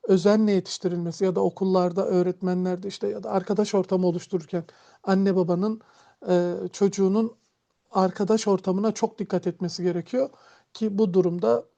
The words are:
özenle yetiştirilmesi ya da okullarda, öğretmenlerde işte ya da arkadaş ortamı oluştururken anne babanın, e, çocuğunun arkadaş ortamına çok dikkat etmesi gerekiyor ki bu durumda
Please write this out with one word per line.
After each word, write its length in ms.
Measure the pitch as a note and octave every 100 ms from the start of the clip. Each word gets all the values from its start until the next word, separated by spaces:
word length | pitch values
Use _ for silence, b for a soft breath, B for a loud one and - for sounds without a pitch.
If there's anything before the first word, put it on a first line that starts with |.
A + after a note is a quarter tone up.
özenle 480 | B4 F#3+ F#3 G#3+ G#3+
yetiştirilmesi 720 | G3 F3 - F3+ F3 E3+ E3
ya 120 | F#3+ F3+
da 60 |
okullarda, 640 | F#3+ - F#3+ F#3 F3+ F3 -
öğretmenlerde 800 | F3+ F3+ F3+ F#3 F3+ F#3 F3+ G3
işte 200 | - G3+
ya 160 | G#3
da 80 | F#3+
arkadaş 440 | G3 F#3+ G#3 G#3 G3+
ortamı 320 | F#3 F#3 F3+
oluştururken 560 | E3+ - F#3 D#3 F3 D#3+ b b b
anne 320 | - F#3+ G3 F#3
babanın, 460 | F3 F3 G#3 A3 b b b b C4
e, 240 | F3+ F3 F3+ F#3
çocuğunun 600 | - G3+ G3 F#3+ G3+ A3+ - _ _ _ _ _
arkadaş 560 | G3 F#3+ - F#3+ A3 G#3+
ortamına 440 | F#3+ F#3+ F#3+ A3
çok 280 | A3 A3+ -
dikkat 280 | G3+ F3+ F3
etmesi 360 | E3+ F3+ -
gerekiyor 460 | F3+ E3+ E3 B3 C#4 b b b b
ki 240 | - A3 G3+
bu 160 | A3
durumda 500 | F3+ F3 F3 G#3+ A#3 -